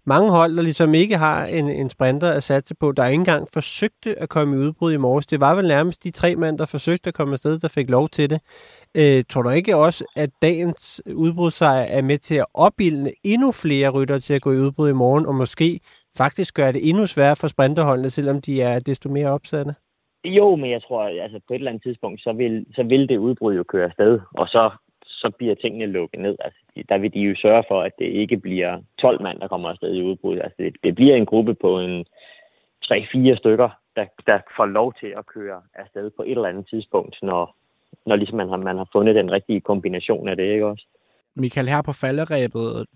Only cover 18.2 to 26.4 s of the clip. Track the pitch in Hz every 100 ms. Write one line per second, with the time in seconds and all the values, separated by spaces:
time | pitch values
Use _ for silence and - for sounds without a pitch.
18.2 | 143 143 139 135 123 123 123 135 143 143
19.2 | 143 143 - 151 143 147 _ _ _ _
20.2 | 170 196 202 165 131 117 - 120 104 87
21.2 | 101 107 _ 127 135 113 127 117 104 104
22.2 | 120 113 123 110 - - 117 135 135 117
23.2 | 113 127 113 92 87 95 87 - 104 117
24.2 | 95 - 90 117 110 - _ _ _ -
25.2 | 113 - 120 101 117 107 107 92 85 -
26.2 | 98 -